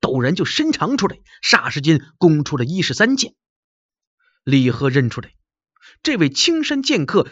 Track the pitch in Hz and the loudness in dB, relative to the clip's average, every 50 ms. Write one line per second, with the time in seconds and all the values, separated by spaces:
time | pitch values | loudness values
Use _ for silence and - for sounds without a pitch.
0 | - - 131 131 120 135 185 190 - - - - 302 320 294 - 151 220 277 262 | -4 -2 -2 0 0 0 0 0 -2 -4 -2 -2 -2 -2 0 -2 -2 -2 -2 -2
1 | 196 175 - - _ _ _ - - - - - - 131 - 143 135 160 160 139 | -2 -4 -4 -6 _ _ _ -10 -2 0 0 0 0 -2 -6 -2 2 2 2 2
2 | - - _ - 180 170 156 147 139 - 151 135 120 131 180 190 160 - 131 - | 0 -6 _ 2 4 4 4 4 0 -2 -2 -4 -4 -4 -2 -4 -4 -4 0 0
3 | 214 240 277 262 - - _ _ _ _ _ _ _ _ _ _ _ _ _ _ | 2 2 2 0 -2 -6 _ _ _ _ _ _ _ _ _ _ _ _ _ _
4 | _ _ _ _ _ _ _ _ - 131 139 135 127 123 120 117 139 135 127 139 | _ _ _ _ _ _ _ _ -4 0 2 2 2 2 0 0 -2 0 0 0
5 | 127 113 - 127 - - _ _ _ _ _ _ _ _ _ _ _ - _ _ | 0 0 -4 -8 -14 -16 _ _ _ _ _ _ _ _ _ _ _ -20 _ _
6 | - 311 277 214 165 - 269 - - 349 330 320 285 - 294 277 269 - 285 190 | -4 -4 0 0 0 0 0 0 0 0 0 0 -2 -2 -4 -4 -2 0 0 0
7 | 139 - - 190 - - | 0 0 0 0 0 0